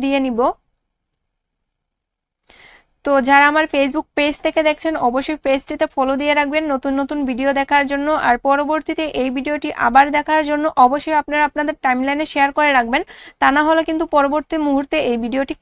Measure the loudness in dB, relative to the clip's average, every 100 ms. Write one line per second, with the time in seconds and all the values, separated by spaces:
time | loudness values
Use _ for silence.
0 | 0 0 0 0 -2 -2 _ _ _ _
1 | _ _ _ _ _ _ _ _ _ _
2 | _ _ _ _ _ -20 -20 -20 _ _
3 | 0 2 4 4 4 2 0 0 0 -2
4 | -6 -2 -2 0 -2 0 0 -2 -4 -2
5 | -2 -2 -4 -4 -2 -2 -2 -4 -4 -2
6 | -2 0 0 0 0 -2 -2 -2 -2 -2
7 | -2 -4 -4 -2 0 0 0 0 0 -2
8 | -2 0 0 0 2 0 0 -2 -4 -4
9 | -4 -2 -4 -4 -4 -4 -4 -2 4 4
10 | 4 2 0 0 0 -2 0 4 2 2
11 | -2 -2 0 -2 -2 -2 -4 -2 -2 -2
12 | -2 -2 -2 0 0 2 2 2 0 -2
13 | -4 -14 -14 -2 2 2 2 2 0 -2
14 | 0 2 2 0 -4 -4 0 -2 -2 -2
15 | -2 -2 -4 -4 -4 -6